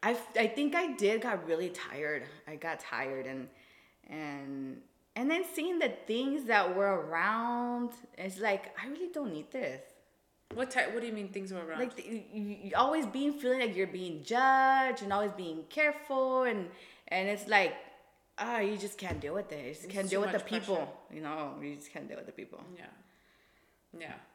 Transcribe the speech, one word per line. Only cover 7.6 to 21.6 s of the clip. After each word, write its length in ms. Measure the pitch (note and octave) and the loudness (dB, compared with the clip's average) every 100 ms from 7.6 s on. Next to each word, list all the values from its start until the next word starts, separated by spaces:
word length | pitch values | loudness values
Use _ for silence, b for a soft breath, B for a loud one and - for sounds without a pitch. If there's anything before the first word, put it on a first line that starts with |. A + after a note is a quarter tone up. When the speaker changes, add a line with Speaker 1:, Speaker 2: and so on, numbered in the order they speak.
| A#3+ A#3+ A#3+ - - - | 0 -2 -4 -6 -18 -10
Speaker 1:
it's 220 | F#3+ F#3+ | -8 -2
like, 360 | G#3+ G3 - - | 0 0 -2 -10
I 60 | A#3+ | -8
really 220 | D4+ F4 | -6 -6
don't 220 | E4 C4+ | -4 -4
need 180 | D#3 D3+ | -6 -8
this. 300 | - F3 C3 - - _ _ _ _ _ | -6 -4 -6 -12 -20 _ _ _ _ _
Speaker 2:
What 180 | - B3+ | -4 -2
type, 220 | B3+ - | 2 2
what 80 | A3+ | 0
do 60 | A#3 | -2
you 60 | |
mean 160 | G#3+ G3 | -4 -4
things 220 | G3 F#3+ | -6 -6
were 120 | F#3+ | -6
around? 160 | E3 D#3+ | -6 -2
Speaker 1:
Like, 160 | B3 - | -4 -4
the, 80 | |
you, 540 | - A3 F#3+ G#3+ G#3 G#3 | -8 -8 -6 -6 -6 -6
you 80 | G3 F3+ | -2 4
always 300 | C4 D#4+ B3 | 4 4 0
being, 280 | B3+ C#4+ | 0 0
feeling 260 | D4 B3+ B3+ | 0 2 2
like 160 | A#3+ F#3 | 2 2
you're 120 | F#3+ | 0
being 360 | F#3 F#3 D#3 | -2 -6 -6
judged 800 | D3 A#3 C4 C4 C4 C4+ C4 A#3+ | 0 4 8 8 8 6 4 0
and 80 | G3+ | 0
always 180 | G3+ G#3 | 2 2
being 300 | F3+ F3 D#3+ D#3+ | -2 -6 -6 -6
careful, 760 | - D4+ D4 - C4+ C4 B3+ | 2 2 2 -2 2 4 4
and, 260 | B3+ G#3+ F3 B B B B | 4 2 -2 B B B B
and 180 | F#3 F#3+ | 0 2
it's 200 | G3+ G#3 | -2 4
like, 260 | G#3+ F3+ - - - - _ _ - | 6 6 2 -12 -20 -20 _ _ -6
ah, 220 | A3 A#3 | -2 2
you 180 | G3+ G#3 | 2 0
just 200 | G3 - | -4 -6
can't 220 | F#3 D#3+ | -4 -4
deal 140 | C#3+ | -2
with 180 | F3 G3+ | -4 -4
it. 140 | D3+ B2+ | -6 -8
You 60 | |
just 120 | D3+ F3 | -10 -8
Speaker 2:
It's 80 | |
Speaker 1:
can't 120 | G3 G3 | -2 0
Speaker 2:
too 60 | |
Speaker 1:
deal 100 | F#3+ | 2
with 100 | G3+ | 2
the 60 | F#3 | 0
Speaker 2:
much 80 | F#3 | 0
pressure. 120 | A3 G3+ | -4 0
Speaker 1:
people. 320 | F#3 C#3+ - - | 0 0 -6 -14
You 100 | D#3 | -10
know, 340 | D#3 D#3 D3 C#3 | -6 -4 -6 -6